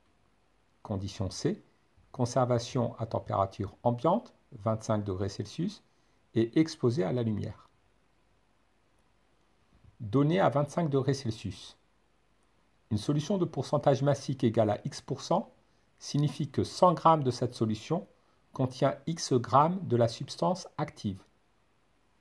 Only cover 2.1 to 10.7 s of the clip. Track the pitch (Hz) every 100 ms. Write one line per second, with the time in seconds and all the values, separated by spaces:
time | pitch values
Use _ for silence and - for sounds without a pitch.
2.1 | - 120 135 123 117 - 131 117 - 113
3.1 | - - 104 98 - 98 - 120 120 160
4.1 | 226 - _ _ 110 113 110 - 107 104
5.1 | 92 98 - - - 196 - _ _ _
6.1 | _ _ 113 117 156 160 - 123 139 180
7.1 | 123 113 98 101 - - _ _ _ _
8.1 | _ _ _ _ _ _ _ _ _ _
9.1 | _ _ _ _ _ _ _ - - 104
10.1 | 131 147 185 160 143 143